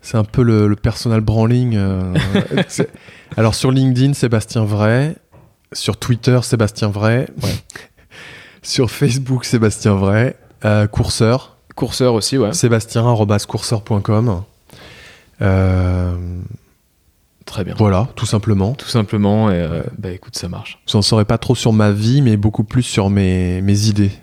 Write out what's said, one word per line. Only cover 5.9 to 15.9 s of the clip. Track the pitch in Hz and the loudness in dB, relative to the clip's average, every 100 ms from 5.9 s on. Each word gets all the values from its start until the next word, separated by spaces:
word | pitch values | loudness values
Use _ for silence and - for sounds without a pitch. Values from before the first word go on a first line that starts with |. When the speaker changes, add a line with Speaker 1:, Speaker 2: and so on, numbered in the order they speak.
| 104 | -6
Speaker 1:
Twitter, | - 120 - 127 | -2 0 2 2
Sébastien | - 117 107 - 107 | 2 0 0 0 -4
Vray. | 101 107 117 - - | 0 0 0 -2 -4
Speaker 2:
Ouais. | 113 | -4
Speaker 1:
<laughs> | - - - - _ _ - - - - - | -4 -10 -20 -20 _ _ -20 -20 -20 -20 -20
Sur | - - 117 | -8 -2 -2
Facebook, | - 143 123 127 127 | 0 0 0 -2 -4
Sébastien | - 123 110 - 110 | 0 2 2 0 0
Vray. | 98 98 107 123 - _ _ | 2 2 2 0 -4 _ _
Euh, | 107 104 107 | 0 2 0
Courseur. | - - - 113 127 - _ _ | 0 -2 2 2 2 -4 _ _
Speaker 2:
Courseur | - 123 - 127 | -6 -6 0 2
aussi, | 113 - 135 | 2 0 0
ouais. | 104 | 0
Speaker 1:
Sébastien | 170 120 113 - 117 | 0 2 2 0 0
arobase | 117 117 104 104 - | 2 2 2 0 -2
courseur | 107 - 110 | -8 -4 -4
point | - 107 | -2 -2
com. | 98 107 120 90 98 _ _ - - - - - _ _ | 0 0 0 -2 -8 _ _ -20 -20 -20 -20 -20 _ _
Euh, | 101 95 92 92 92 | 0 2 2 2 0